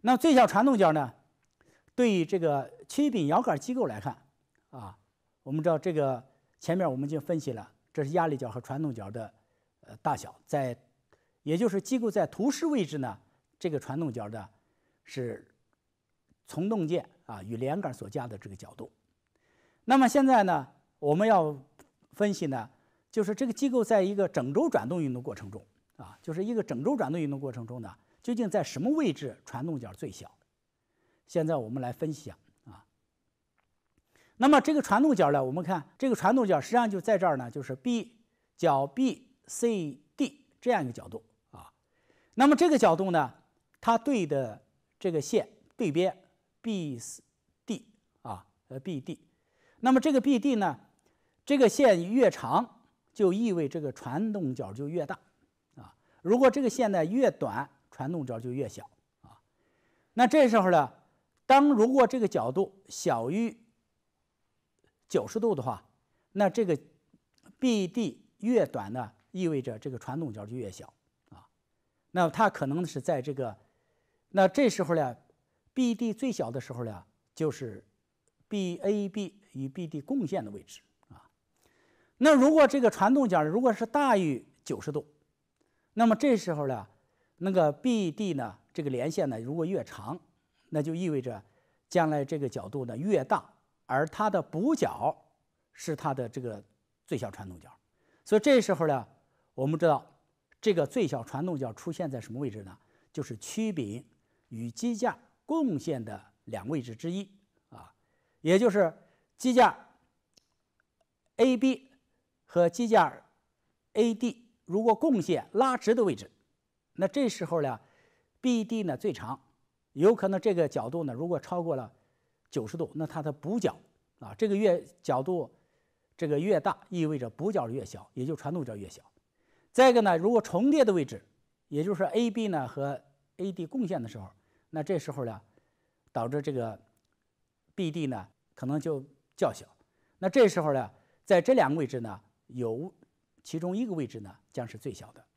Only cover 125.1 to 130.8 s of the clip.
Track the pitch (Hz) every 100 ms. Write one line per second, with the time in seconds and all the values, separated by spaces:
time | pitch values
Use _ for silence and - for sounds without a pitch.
125.1 | 131 135 180 127 _ _ _ _ _ _
126.1 | _ 165 147 185 165 196 - _ 175 156
127.1 | 147 117 - 180 196 117 131 101 92 -
128.1 | - 131 151 143 170 123 104 95 - _
129.1 | _ _ _ _ _ _ - 262 240 202
130.1 | 165 190 233 - 175 262 302